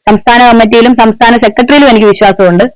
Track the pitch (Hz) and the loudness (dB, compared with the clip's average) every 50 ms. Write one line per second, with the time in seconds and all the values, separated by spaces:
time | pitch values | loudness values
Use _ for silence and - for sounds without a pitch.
0 | _ - 214 202 - 247 233 240 247 240 233 226 226 214 233 233 226 247 254 240 | _ -2 -4 -2 -2 -2 0 2 2 2 2 2 0 0 0 0 0 0 0 0
1 | 220 220 220 - 247 233 240 240 240 214 214 - 240 247 285 294 285 269 233 214 | 0 -2 0 -2 -2 0 0 0 -2 -2 -2 -2 -2 0 0 2 2 2 2 2
2 | 220 208 196 - 214 196 190 - 196 180 175 175 208 254 - | 0 0 0 0 0 -2 0 0 -2 0 0 0 -2 -4 -6